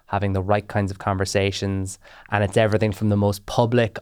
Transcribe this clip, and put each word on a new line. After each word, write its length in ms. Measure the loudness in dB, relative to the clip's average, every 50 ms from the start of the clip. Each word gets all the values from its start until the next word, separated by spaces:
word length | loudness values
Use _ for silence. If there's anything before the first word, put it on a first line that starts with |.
| _
having 260 | -6 -4 -2 -2 0
the 100 | -2 -2
right 240 | 0 0 0 0 0
kinds 240 | -2 -2 -2 -2 -2
of 100 | -4 -6
conversations. 1000 | -4 -2 -2 -2 -2 0 0 0 0 0 -2 -2 -4 -2 -2 -2 -4 -6 -10 -14 -20 -20 -20 -20 -10 -4
And 100 | 0 0
it's 140 | 0 2 2
everything 380 | 2 2 4 2 2 0 0 -2
from 160 | 0 0 2
the 80 | 2
most 280 | 2 2 0 0 -2 -8
public 540 | -4 0 0 0 2 4 2 2 0 -4 -8